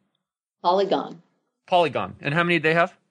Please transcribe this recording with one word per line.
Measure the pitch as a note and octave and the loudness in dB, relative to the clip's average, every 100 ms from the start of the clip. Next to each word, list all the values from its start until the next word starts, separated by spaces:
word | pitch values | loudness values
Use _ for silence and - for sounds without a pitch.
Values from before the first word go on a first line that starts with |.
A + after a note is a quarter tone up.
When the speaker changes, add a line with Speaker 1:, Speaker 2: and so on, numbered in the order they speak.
| _ _ _ _ _ _ | _ _ _ _ _ _
Speaker 1:
Polygon. | F3 F#3+ F#3+ D3 - - _ _ _ _ - | 0 0 0 -2 -6 -16 _ _ _ _ 0
Speaker 2:
Polygon. | F3+ D#3+ A#2 F#2+ F#2+ | 2 2 -2 -8 -8
And | C#3+ | -4
how | D#3 | -2
many | F3 E3+ | 0 0
did | |
they | D#3 | 0
have? | E3+ E3+ _ _ | 0 0 _ _